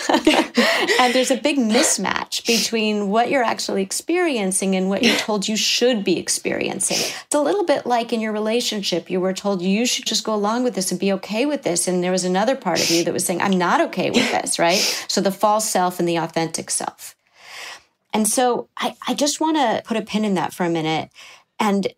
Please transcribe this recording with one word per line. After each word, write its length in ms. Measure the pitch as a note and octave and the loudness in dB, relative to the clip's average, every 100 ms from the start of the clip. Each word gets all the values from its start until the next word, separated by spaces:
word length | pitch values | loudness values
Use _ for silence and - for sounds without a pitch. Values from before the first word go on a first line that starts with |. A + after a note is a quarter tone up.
| - - - - - - D#4+ - F4 A#3+ | 0 4 4 4 2 2 2 2 2 4
And 120 | B3 | 4
there's 160 | B3+ B3+ | 4 2
a 60 | B3+ | 2
big 200 | D4 C#4+ | 2 2
mismatch 920 | A3 A#3+ E4 - F#3 - - - - | 2 4 2 0 -2 -4 -4 -4 0
between 600 | A3+ - A3+ G#3+ G#3 G3+ | 0 0 0 0 0 2
what 220 | A3 B3 | 2 2
you're 120 | C#4 | 2
actually 400 | A3+ A3+ - G3 | 0 -2 -2 -2
experiencing 960 | G3 - - F4 E4+ A#3+ F#3+ F#3 F#3+ F#3 | -2 -4 -2 0 2 0 0 0 0 0
and 120 | F#3 | 0
what 140 | G3 | 2
you're 140 | A#3+ - | 2 0
told 320 | - G#3+ G#3 | -2 -2 -2
you 80 | G#3+ | -2
should 480 | - - A#3+ A3+ | 0 2 2 2
be 140 | G3 E3 | 0 0
experiencing. 760 | - - - - - - - - | -2 -4 -4 -4 -4 -2 -2 -2
It's 360 | - - - | -4 -8 -2
a 60 | D4 | 0
little 240 | C#4+ G4+ | 2 0
bit 220 | E4+ C#4 A#3+ | 0 0 2
like 260 | A#3+ A#3 | -2 0
in 80 | A#3 | -2
your 120 | G#3+ | -2
relationship, 800 | G#3+ G#3+ A#3+ A#3+ G#3+ G3 E3+ - | -2 0 0 -2 -4 -2 -4 -2
you 100 | F#3 | -2
were 120 | F#3+ | -2
told 280 | F#3+ G3+ F#3+ | -2 -2 0
you 240 | F#3 G#3 B3 | 0 2 0
should 200 | - - | -2 -2
just 180 | A3 | -2
go 100 | G#3+ | -2
along 280 | G#3+ G3+ A#3 | 0 0 0
with 100 | B3 | 0
this 160 | F#3+ F#3 | -2 -4
and 100 | F3 | -2
be 120 | G3 | 0
okay 320 | F#3+ - G#3+ D4 | -2 -4 -2 -2
with 160 | C#4+ | -2
this. 260 | - F3 F#3 | -2 -2 0
And 140 | F3+ | 0
there 80 | F3+ | 0
was 120 | F#3 | 0
another 300 | F3+ F#3 A3 | 0 2 0
part 260 | C4+ F3+ E3+ | 0 -2 0
of 80 | - | 2
you 120 | E3+ | 2
that 80 | E3+ | 0
was 120 | D#3+ | -2
saying, 160 | - E3+ | -2 0
"I'm 160 | G3+ F#3 | 2 2
not 220 | F3 C4+ D#4 | 2 2 0
okay 220 | F#3 C#3+ | 0 0
with 200 | A#3+ - | 2 2
this," 280 | - - - | 0 -2 0
right? 200 | E3+ G3 - - - | 2 2 0 -4 -2
So 120 | G#3 | 0
the 120 | F#3+ | 0
false 360 | F#3+ G#3+ A3 G#3+ | 2 2 2 0
self 300 | F#3+ F3+ F3+ | 0 0 0
and 100 | E3+ | 0
the 80 | E3+ | 0
authentic 540 | E3 E3 D#3+ - - | -2 -2 -4 -6 -6
self. 460 | - - - - - _ _ - - - - _ _ - | -6 -6 -10 -20 -20 _ _ -20 -16 -16 -18 _ _ -4
And 160 | G#3+ G#3+ | 0 0
so 400 | C4 B3 A3+ - - | 2 2 0 -6 -6
I, 180 | A#3+ - - | -6 -6 -4
I 60 | |
just 260 | B3+ C#4+ - | 0 0 0
wanna 420 | D#4 D#4 A#3 F#3 | 0 2 2 0
put 120 | - A3 | -2 -6
a 60 | |
pin 220 | G#3+ G#3 | -2 -2
in 100 | G#3+ | 0
that 200 | F3+ - | 0 -2
for 100 | - | -2
a 60 | F3 | -2
minute 400 | E3 D#3 D#3+ - - - - _ - | 0 0 -2 -6 -16 -20 -20 _ -2
and 300 | G#3+ G3 - | 0 0 -2